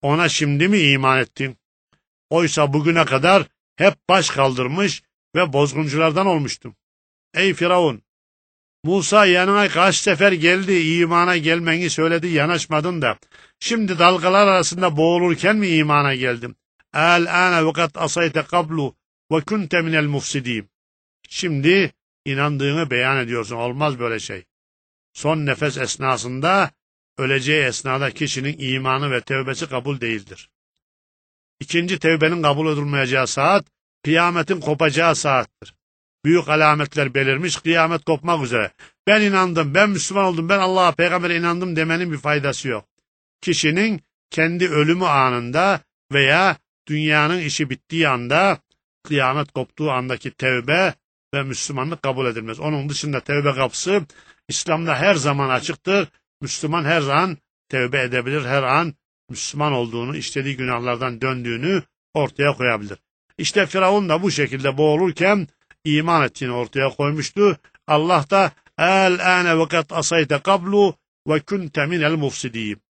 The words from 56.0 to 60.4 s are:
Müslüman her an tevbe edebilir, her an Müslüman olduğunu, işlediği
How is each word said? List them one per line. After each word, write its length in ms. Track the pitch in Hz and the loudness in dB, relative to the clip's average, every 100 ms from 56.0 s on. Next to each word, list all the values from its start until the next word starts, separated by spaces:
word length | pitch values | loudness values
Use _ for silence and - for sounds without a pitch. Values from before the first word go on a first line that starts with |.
| 165 _ _ _ | 0 _ _ _
Müslüman 440 | - - 156 165 147 | -10 -6 -4 -2 0
her 160 | 165 | 0
an 360 | 139 139 190 156 _ _ _ | 2 2 0 -4 _ _ _
tevbe 320 | 135 123 139 | -4 -2 -2
edebilir, 440 | 127 123 123 147 123 | -2 -4 -4 -6 -2
her 180 | 139 | -2
an 300 | 131 135 170 143 _ _ _ | 4 2 2 -4 _ _ _
Müslüman 440 | 117 - 143 151 | -12 -10 -4 -2
olduğunu, 440 | 135 120 117 120 147 | 0 -2 -4 -6 -8
işlediği 400 | - - | -8 -6